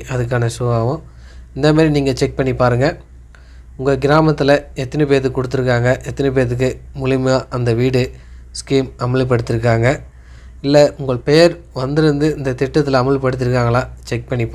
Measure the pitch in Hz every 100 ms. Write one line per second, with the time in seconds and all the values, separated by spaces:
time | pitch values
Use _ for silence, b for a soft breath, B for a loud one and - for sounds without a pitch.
0 | - 127 120 123 117 - 123 117 113 160
1 | - b b b b - 147 156 160 147
2 | 139 127 131 117 131 123 123 120 143 -
3 | - - - b b b b - 131 135
4 | 139 151 160 147 139 143 - - 123 147
5 | 147 139 131 127 127 135 127 120 120 131
6 | - 123 139 131 123 120 131 - - 143
7 | 131 131 131 131 - 131 120 113 127 127
8 | 127 b b b b - - 135 127 -
9 | 123 127 127 120 117 117 120 113 117 151
10 | - b b b b b 139 147 147 -
11 | 135 120 - 151 170 170 - - 131 147
12 | 156 143 151 147 135 123 131 156 139 135
13 | 127 139 131 127 123 127 120 120 127 -
14 | - 117 120 123 113